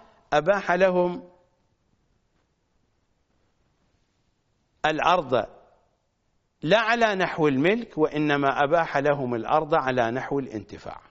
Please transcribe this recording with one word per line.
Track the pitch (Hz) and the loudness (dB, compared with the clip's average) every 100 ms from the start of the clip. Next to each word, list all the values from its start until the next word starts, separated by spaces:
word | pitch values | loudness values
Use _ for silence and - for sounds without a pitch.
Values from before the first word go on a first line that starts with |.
| - _ _ | -20 _ _
أباح | 147 151 202 - | 0 0 0 0
لهم | 180 190 180 180 175 - _ _ _ _ _ _ _ _ _ _ _ _ _ _ _ _ _ _ _ _ _ _ _ _ _ _ _ _ _ _ _ _ _ _ _ 151 | 2 2 2 0 -4 -12 _ _ _ _ _ _ _ _ _ _ _ _ _ _ _ _ _ _ _ _ _ _ _ _ _ _ _ _ _ _ _ _ _ _ _ -4
الأرض | 156 135 180 135 123 104 - _ _ _ _ _ _ _ _ _ _ | 0 2 2 2 -2 -2 -8 _ _ _ _ _ _ _ _ _ _
لا | 151 208 | 0 2
على | 220 233 226 | 2 2 2
نحو | 190 170 - 151 | 0 -2 0 2
الملك، | 131 160 226 226 - | 2 2 0 -2 -2
وإنما | 151 151 151 143 139 123 | -2 0 0 2 0 0
أباح | 143 165 165 143 | 0 0 0 -2
لهم | 143 143 127 | 0 -2 -2
الأرض | 120 110 147 156 | -4 0 -2 0
على | 156 131 127 113 | 0 0 0 0
نحو | 127 - 139 | -2 -6 -6
الانتفاع. | 131 107 92 80 - 78 - | -6 -10 -12 -16 -16 -16 -20